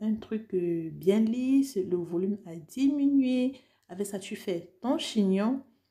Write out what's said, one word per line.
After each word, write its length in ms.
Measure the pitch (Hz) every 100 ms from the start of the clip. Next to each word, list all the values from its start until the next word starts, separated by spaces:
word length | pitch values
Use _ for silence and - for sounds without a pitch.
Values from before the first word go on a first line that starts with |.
un 120 | 214 214
truc, 360 | - 220 220
euh, 380 | 185 175 170 160
bien 300 | 151 160 208
lisse. 560 | 220 240 254 277 277 202
Le 200 | 190 175
volume 400 | 165 170 190 202
a 120 | 170 165
diminué. 1000 | 151 - 277 285 277 277 254 254 254 254 _ _ -
Avec 180 | 180 202
ça, 120 | 202
tu 180 | - 214
fais 400 | - 170 170 _
ton 160 | 233 311
chignon 640 | - 214 196 190 220 269 - _ _